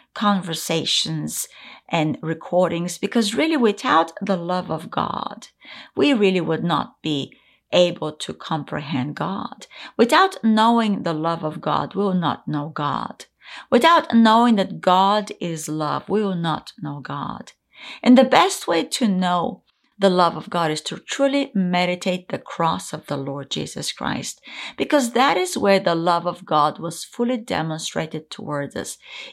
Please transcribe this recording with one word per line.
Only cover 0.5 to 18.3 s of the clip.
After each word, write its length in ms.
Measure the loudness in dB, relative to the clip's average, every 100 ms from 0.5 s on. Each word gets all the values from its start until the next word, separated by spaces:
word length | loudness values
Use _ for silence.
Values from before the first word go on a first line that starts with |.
| -6 -2 -2 0 -2 -2 -4 -6 -8 -10 -14 -20 -20 -4
and 300 | 0 0 -2
recordings, 760 | -4 -6 0 2 2 0 -4 -4
because 380 | -2 0 0
really 240 | 0 0 4
without 540 | 2 2 2 2 2 -2
the 160 | -2 -2
love 320 | -2 -4 -4
of 200 | -6 -6
God, 580 | -4 -4 -4 -8 -12 -20 _ -20 -20 -8
we 200 | 0 4
really 260 | 4 4 2
would 240 | 0 -2
not 380 | 0 -2 -2 _
be 340 | -4 -4 -6 _ _ _ 0
able 380 | 4 4 2 -6
to 220 | -8 -12
comprehend 840 | -10 -6 -6 -4 -8 -4 -4 -4 -4
God. 500 | -6 -6 -8 -12 -20 -18 -4 2
Without 440 | 4 4 2 2
knowing 600 | 2 4 4 4 2 0
the 100 | -2
love 320 | -2 -2 -4
of 160 | -6 -6
God, 340 | -2 -2 -2
we 80 | -2
will 120 | 0
not 340 | 0 0 -4 -4
know 220 | -6 -4
God. 560 | -4 -4 -4 -6 -12 -20 _ -20 -16 2
Without 460 | 4 6 4 4
knowing 400 | 6 6 6 6
that 260 | 4 0 0
God 520 | 2 4 4 2 -2 -8
is 280 | -8 -6 -6
love, 400 | -4 -4 -4 -2
we 140 | -2
will 140 | -2 -2
not 360 | -2 -4 -8 -12
know 220 | -10 -10
God. 500 | -10 -8 -8 -10 -14 _ _ -20 -20 0
And 160 | 6 8
the 60 |
best 460 | 8